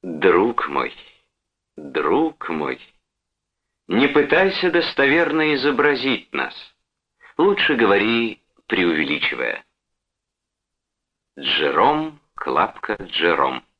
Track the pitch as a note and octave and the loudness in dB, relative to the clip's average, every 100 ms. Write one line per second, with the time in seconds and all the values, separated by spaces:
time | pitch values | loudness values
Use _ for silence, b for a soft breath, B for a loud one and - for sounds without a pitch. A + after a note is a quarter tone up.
0 | F#2 D#2 F#2 E2+ A2+ A#2 - C#2 - - | -10 2 4 4 4 0 -4 -4 -6 -10
1 | - _ _ _ _ _ _ - D2 D2 | -20 _ _ _ _ _ _ -20 -8 -4
2 | D2 A2+ D#3+ - - D#2+ C#2+ B1+ - _ | 0 0 0 -6 -8 -6 -6 -8 -14 _
3 | _ _ _ _ _ _ _ _ - G2 | _ _ _ _ _ _ _ _ -4 0
4 | C#3 D3 C#3+ E3 F#3+ F3+ F3+ E3+ - - | 2 2 2 2 2 0 0 0 -2 0
5 | C#3 D#3 D#3+ D#3 D#3 C#3+ C#3 C#3 C#3+ C3 | 2 2 2 0 0 0 0 2 2 2
6 | C3+ B2 - C#2 - - - _ _ _ | -2 -4 -6 -8 -8 -10 -20 _ _ _
7 | _ _ B - F#3 G3 - C3+ A2 G2+ | _ _ B 0 2 2 0 2 4 4
8 | G#2+ A#2 A#2 - _ _ _ G2+ F2 D#2 | 4 0 -2 -6 _ _ _ 0 2 2
9 | C#2+ D2+ - B1+ A#1+ - - _ _ _ | -2 -2 -4 -4 -6 -6 -12 _ _ _
10 | _ _ _ _ _ _ _ _ _ _ | _ _ _ _ _ _ _ _ _ _
11 | _ _ _ - C2+ - D2 C#2+ A#2+ D3+ | _ _ _ -10 -6 -2 0 2 2 2
12 | D#3 D3 _ - - C3 - - - G#2 | -4 -10 _ -10 -4 -2 -2 -4 -8 -8
13 | F#2 - E2 E2 C2+ C2 _ | -6 0 0 2 0 -2 _